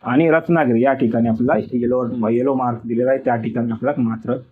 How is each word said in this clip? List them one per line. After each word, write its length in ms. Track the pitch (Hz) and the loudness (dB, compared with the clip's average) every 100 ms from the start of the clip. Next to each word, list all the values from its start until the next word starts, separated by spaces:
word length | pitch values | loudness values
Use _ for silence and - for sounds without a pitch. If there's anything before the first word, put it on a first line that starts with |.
आणि 260 | 120 127 165 | 0 2 4
रत्नागिरी 520 | 160 165 170 139 113 | 2 2 2 4 4
या 120 | 131 | 2
ठिकाणी 340 | 131 120 117 117 | 2 0 2 0
आपल्याला 500 | 110 120 190 - 123 | 0 2 0 -2 -4
येलो, 520 | 120 127 120 123 110 | 0 0 -2 -2 0
येलो 240 | 117 131 | 0 0
मार्क 260 | 131 127 117 113 | 0 -2 -4 -4
दिलेला 240 | 117 123 | -2 0
आहे. 100 | 135 135 | 0 0
त्या 100 | 117 | -2
ठिकाणी 360 | 113 113 117 | -2 -4 -4
आपल्याला 300 | 110 123 143 117 | -2 -4 -2 -2
मात्र 240 | 110 123 120 - | -4 -6 -6 -8